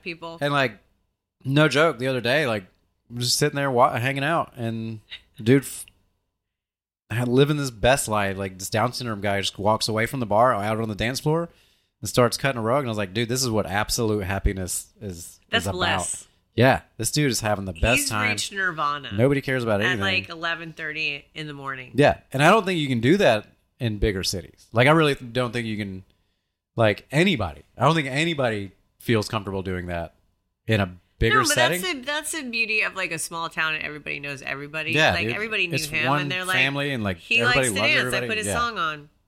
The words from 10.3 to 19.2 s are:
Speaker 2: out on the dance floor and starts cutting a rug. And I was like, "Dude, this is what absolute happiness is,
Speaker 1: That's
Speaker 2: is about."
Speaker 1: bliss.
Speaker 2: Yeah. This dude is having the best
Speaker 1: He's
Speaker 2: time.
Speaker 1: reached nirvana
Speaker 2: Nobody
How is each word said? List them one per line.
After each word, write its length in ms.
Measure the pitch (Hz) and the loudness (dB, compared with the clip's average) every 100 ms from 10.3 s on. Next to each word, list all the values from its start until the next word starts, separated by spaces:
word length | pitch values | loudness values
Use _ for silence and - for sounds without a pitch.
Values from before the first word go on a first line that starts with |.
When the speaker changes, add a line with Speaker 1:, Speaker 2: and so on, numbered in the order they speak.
| 104 127 | 4 6
Speaker 2:
out 260 | 107 107 110 | 4 0 -2
on 80 | 110 | -4
the 60 | |
dance 260 | 98 110 131 | -4 -4 -2
floor 300 | 151 160 170 _ _ _ _ _ | -2 -2 -4 _ _ _ _ _
and 80 | 104 | -2
starts 280 | - 120 - | 4 4 2
cutting 200 | 139 123 | -2 -2
a 40 | |
rug. 160 | 110 139 | 0 0
And 40 | 127 | 0
I 20 | |
was 60 | 107 | -4
like, 160 | 98 | -4
"Dude, 160 | 101 113 | -4 -2
this 140 | 127 | -2
is 80 | 127 | 0
what 160 | 107 82 | 0 0
absolute 560 | 98 107 - 110 104 | -2 -2 -2 0 0
happiness 600 | 92 98 104 95 90 - - _ | -2 -2 -2 -2 -4 -8 -10 _
is, 360 | 104 85 - - _ | -12 -12 -16 -20 _
Speaker 1:
That's 140 | 226 | -2
Speaker 2:
is 20 | 196 | -2
about." 80 | 180 175 156 | -2 -2 -2
Speaker 1:
bliss. 280 | - - - _ _ | -4 -8 -14 _ _
Speaker 2:
Yeah. 260 | - 135 98 - - | 2 4 4 -4 -8
This 140 | 113 | -4
dude 200 | 151 143 | 0 0
is 100 | 107 | 0
having 240 | 110 101 95 | -2 -2 -4
the 80 | |
best 260 | 85 110 135 | 0 2 2
Speaker 1:
He's 80 | 139 | 0
Speaker 2:
time. 220 | 107 107 | -2 -2
Speaker 1:
reached 220 | 101 - | -2 -4
nirvana 580 | 202 185 156 147 143 127 | -4 -4 -2 -2 -4 -6
Speaker 2:
Nobody 280 | 110 | 2